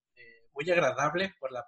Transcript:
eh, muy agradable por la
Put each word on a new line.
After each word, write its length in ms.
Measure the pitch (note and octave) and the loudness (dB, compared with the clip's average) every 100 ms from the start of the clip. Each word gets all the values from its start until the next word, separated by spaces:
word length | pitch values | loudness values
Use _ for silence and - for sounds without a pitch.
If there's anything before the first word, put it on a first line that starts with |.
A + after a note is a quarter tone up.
| _ - | _ -20
eh, 340 | - - _ | -20 -20 _
muy 160 | - D#3+ | -6 0
agradable 640 | E3+ C3+ B2 D3 F3 F#3+ - | 2 2 2 0 0 -4 -6
por 120 | C3 | -10
la 140 | B2 | -8